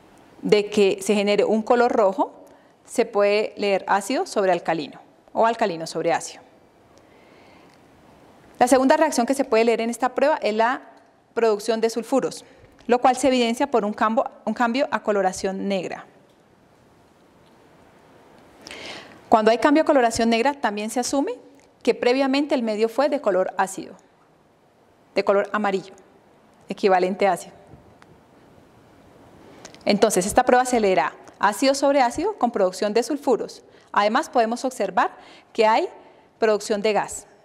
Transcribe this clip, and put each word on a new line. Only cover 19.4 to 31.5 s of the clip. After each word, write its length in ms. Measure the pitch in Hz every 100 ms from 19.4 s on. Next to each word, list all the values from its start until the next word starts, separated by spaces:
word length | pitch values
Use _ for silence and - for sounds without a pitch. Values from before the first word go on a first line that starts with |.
| 214
hay 60 | 240
cambio 280 | 302 294
a 20 | 311
coloración 420 | 294 233 226 233
negra, 240 | 226 247
también 380 | 285 226 208 214
se 100 | 254
asume 320 | 247 277 339 494 - - _ _
que 120 | -
previamente 600 | 220 240 262 277 269 294
el 80 | 294
medio 280 | 226 214 226
fue 180 | 226 285
de 140 | 277
color 320 | 220 185 185 -
ácido, 380 | 190 - - - _ _ _ _ _ _ _ _ _ _ _
de 100 | -
color 240 | 196 202 -
amarillo, 400 | 214 208 190 160 - - _ _ _ _ _ -
equivalente 580 | 190 202 185 185 190 202
a 60 |
ácido. 220 | 175 - - - - - - - - _ _ _ - - _ _ _ - - - - - - - - -
Entonces, 400 | 202 220 196 185
esta 180 | -
prueba 220 | 254 247 254
se 120 | 247
leerá 360 | 208 185 151 - - -
ácido 340 | 196